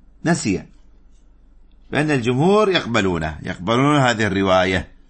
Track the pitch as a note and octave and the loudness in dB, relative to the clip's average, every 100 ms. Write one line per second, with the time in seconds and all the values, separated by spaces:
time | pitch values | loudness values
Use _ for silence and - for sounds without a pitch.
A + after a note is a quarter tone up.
0 | - - D3+ F3 A2+ F2 - - - - | -20 -6 -2 -2 -2 -4 -6 -20 -20 -20
1 | - - - _ - - - - - C3+ | -20 -20 -20 _ -20 -20 -20 -20 -8 -4
2 | D3+ C#3 A#2 B2+ F3 G#3 G#3 E3+ - A#2 | -2 -2 0 0 2 2 2 0 -2 0
3 | F#2+ E2+ D#2 D#2 - - F2+ A#2+ C#3 D3 | 0 -2 -4 -8 -10 -8 -2 2 2 2
4 | B2+ A2 G#2+ F#2+ G2 F#2 F#2 F#2 - - | 2 2 0 0 2 2 2 -2 -4 -16